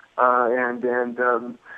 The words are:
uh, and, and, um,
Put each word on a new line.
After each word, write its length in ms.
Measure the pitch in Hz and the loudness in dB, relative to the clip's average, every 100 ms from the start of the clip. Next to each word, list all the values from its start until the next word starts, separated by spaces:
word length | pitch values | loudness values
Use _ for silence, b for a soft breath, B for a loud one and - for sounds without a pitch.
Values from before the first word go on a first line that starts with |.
| B - | B 0
uh, 300 | 123 123 120 | 4 4 2
and, 340 | 127 123 123 120 | 0 -2 -2 -2
and, 340 | 123 123 120 | -2 -2 -2
um, 400 | 123 120 120 117 B | 0 0 -4 -14 B